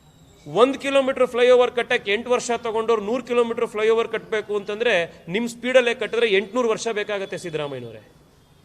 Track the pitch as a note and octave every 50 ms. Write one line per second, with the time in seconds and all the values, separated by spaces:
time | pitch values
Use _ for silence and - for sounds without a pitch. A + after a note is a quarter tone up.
0 | _ - _ - - - - - - D3 D3+ G3 B3 C4+ C4+ C#4 C4+ C#4 C#4 C#4
1 | C4 C4 C4 C4 B3+ B3 A#3 A#3+ B3 B3 B3+ B3 B3 A#3+ A#3+ A#3 A3+ A#3 B3 A#3
2 | - G3+ G3+ A3+ A#3 A#3+ B3 A#3+ - - A#3 A3+ A#3 A3+ G#3 A3+ A3+ A3+ A#3 G#3+
3 | G3+ G3+ B3 C4 A#3+ - A#3 A#3+ A#3 A#3 A3+ A#3+ A#3 A3 - G#3 A3 A3 A3+ A3+
4 | A3+ A3+ A3 G3+ F3 - A3 G#3+ G3+ - G#3 G#3 G3 G#3 G#3 G#3+ A#3+ A#3+ G3+ E3+
5 | E3 E3 - - - E3 F3+ A3 A#3+ A#3 - - A#3 B3 B3+ B3+ A#3+ A#3 A3+ A#3
6 | G#3+ - A3 A#3 A#3+ A3+ F#3+ G3 A3 G3 G#3+ B3+ A#3+ A3 G#3+ - - A#3 G#3+ G#3
7 | G3+ G#3 G#3 G3 G3 G3 F#3 D#3 F#3 F3 D3+ D3+ D3 C#3 C3+ B2+ A#2+ A2+ A2 G#2+
8 | G#2 - _ _ _ _ _ _ _ _ _ _